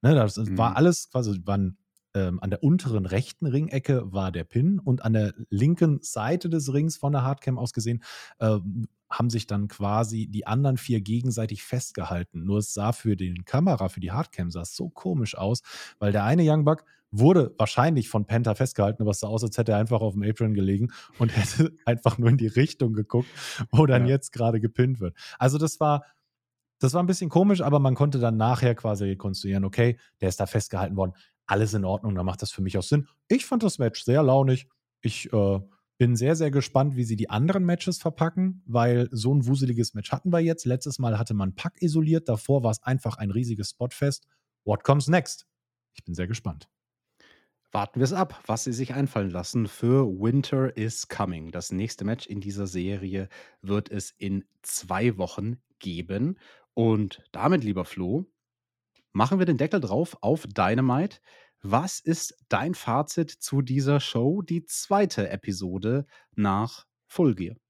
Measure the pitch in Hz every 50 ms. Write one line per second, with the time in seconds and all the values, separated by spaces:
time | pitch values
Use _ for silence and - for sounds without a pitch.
0 | - 123 160 143 113 104 - - 110 101 95 92 113 117 - - 151 175 175 -
1 | - _ _ 127 123 107 101 92 87 - 101 101 98 92 92 _ _ _ _ _
2 | _ _ _ 98 95 90 87 90 - 98 101 - - 139 160 185 - 143 113 107
3 | 95 90 90 101 127 - - _ - 147 120 139 156 - - 135 131 - 143 127
4 | 113 101 90 98 95 92 85 87 80 - - 113 131 175 202 185 - - 123 131
5 | - 113 110 110 104 104 - - 117 _ - 101 117 147 175 - 175 156 147 139
6 | - - - 113 107 117 165 180 - 180 165 160 143 135 131 143 156 160 156 -
7 | - 139 143 139 123 131 139 - - - 127 - 123 120 - - 107 117 120 117
8 | - - - - - - - _ 113 110 110 104 87 98 95 117 110 - _ _
9 | _ _ - - 117 120 117 117 107 - 104 101 104 104 - - 104 101 104 110
10 | 117 107 113 110 110 - 101 104 - - 110 127 139 139 131 123 - - 123 110
11 | 98 98 110 120 120 131 117 113 113 107 104 101 - - - 123 - - - -
12 | 87 - 90 87 87 - _ 85 82 95 101 104 104 - - 101 101 110 120 -
13 | - 113 104 90 92 90 90 87 90 - - 131 165 190 160 117 98 92 - -
14 | 92 92 90 127 151 - - - 90 87 85 85 85 - - - - 175 - -
15 | - 185 180 147 117 104 - - 92 101 117 123 _ - - - - - - _
16 | 107 104 101 104 101 110 139 175 170 156 151 156 151 147 160 - - _ _ _
17 | _ _ - 101 117 151 190 180 135 - - _ 110 - - - 123 160 165 135
18 | 110 - - 110 101 - 113 117 120 113 107 - 131 131 - - 104 101 107 -
19 | 110 104 101 - - 104 110 110 117 110 - - 117 110 107 101 110 113 120 110
20 | 110 107 92 104 98 104 107 - 117 110 107 101 95 95 98 98 113 120 - -
21 | - - _ - 120 113 - 110 98 - - 123 156 165 - - _ - 120 117
22 | - 127 110 113 117 117 123 131 117 110 104 123 135 - - _ 135 117 113 107
23 | 104 - - 120 123 - - - - - - - 117 - - 120 156 143 131 123
24 | 123 123 135 139 - - - 117 120 113 113 110 107 113 - - 123 131 131 117
25 | 98 87 82 _ - - - - 120 131 135 151 156 156 - - 160 151 147 143
26 | 143 _ _ _ _ _ _ _ _ _ _ _ _ _ _ _ - 131 127 175
27 | 175 175 190 - 190 160 - 170 190 202 202 180 - 143 143 147 139 135 127 -
28 | 143 147 135 131 120 117 110 110 110 117 123 117 127 123 117 110 - 110 104 98
29 | 101 98 98 95 - 101 95 - - 101 98 98 98 95 95 - 117 120 117 120
30 | _ _ _ _ - 95 90 - 101 92 - 113 - - - 92 95 78 95 98
31 | 95 92 92 _ _ _ _ _ _ - 101 101 113 107 104 107 98 92 95 101
32 | - 110 98 92 90 92 90 - - - - - 95 95 - 98 90 - 143 147
33 | 139 _ _ _ _ _ 214 269 - - 277 240 226 202 - - 131 113 - -
34 | - - 123 160 151 131 131 135 135 135 131 127 - _ _ _ _ _ _ _
35 | _ 120 104 - - - - 110 101 98 98 98 98 - _ _ _ _ _ _
36 | 123 120 123 110 117 139 165 160 160 147 135 139 127 - - 135 135 147 135 127
37 | 123 113 113 101 107 - 107 107 131 165 190 196 185 175 175 170 - - 175 -
38 | - 170 160 - 160 165 165 185 185 190 185 185 _ - 117 120 117 120 120 120
39 | 123 117 131 117 104 123 139 143 123 120 135 135 135 127 120 117 117 - _ 107
40 | 101 - - - _ 185 170 170 165 165 165 165 - 123 123 131 - 147 131 -
41 | 131 120 110 104 113 - 110 101 98 95 92 - - 175 _ _ - 170 151 165
42 | 156 156 160 165 160 - 117 107 - - 139 143 120 117 107 - _ - 131 131
43 | - 113 107 - 110 101 98 113 127 117 117 104 101 - - _ 123 123 - -
44 | 143 143 139 - _ _ _ _ _ _ _ _ _ - 104 104 - - 139 147
45 | 131 127 165 180 - - - - - _ _ _ _ _ _ _ _ _ _ -
46 | - - 85 80 90 90 117 117 - 101 80 73 - _ _ _ _ _ _ _
47 | _ _ _ _ _ _ _ _ _ _ _ _ _ _ _ 107 101 - _ 120
48 | 131 131 180 185 190 185 - - - - 110 113 - 131 120 113 131 123 127 135
49 | 139 135 - 113 101 95 85 90 87 - - 120 113 101 - - - 117 127 135
50 | 135 110 92 92 101 113 123 139 135 - - 135 131 131 - - 107 113 110 -
51 | - _ - - 101 92 90 80 78 82 85 87 87 - 92 92 104 117 - -
52 | 95 101 117 120 - - 101 101 95 101 98 101 101 95 90 90 90 95 101 95
53 | 95 95 95 98 95 95 - - - - _ _ - 95 101 104 104 - - 101
54 | - - _ _ - 98 98 98 95 _ _ _ _ - - - - 90 90 95
55 | 110 123 110 92 92 87 - - 95 110 120 123 _ _ _ _ - 95 87 82
56 | 87 85 95 101 123 156 185 _ _ - - _ _ _ _ - 117 113 110 104
57 | 107 95 - - _ _ - 87 101 143 185 165 123 104 101 92 87 - - -
58 | 92 87 104 156 185 _ _ _ _ _ _ _ _ _ _ _ _ _ _ _
59 | _ _ _ 98 107 135 190 190 185 175 160 117 180 160 - 202 - 98 95 123
60 | 170 175 - - - 104 143 160 - - 101 - 95 92 107 127 135 131 123 135
61 | 170 208 - - _ _ - - - _ _ _ - 98 101 123 160 190 - -
62 | _ 156 170 165 - - - _ _ _ - 101 120 160 180 - - - 131 131
63 | 151 147 - - 165 151 - _ - - - 139 139 123 131 135 135 135 143 143
64 | - - - 117 117 135 170 208 190 - 170 170 - - - - - - 202 202
65 | 208 185 - - 101 - 98 98 - - 98 90 101 90 90 95 92 110 120 139
66 | 143 _ _ - _ _ _ - 104 101 95 101 110 120 - - - _ _ _
67 | _ _ - - 180 147 110 - 90 85 113 _ _ _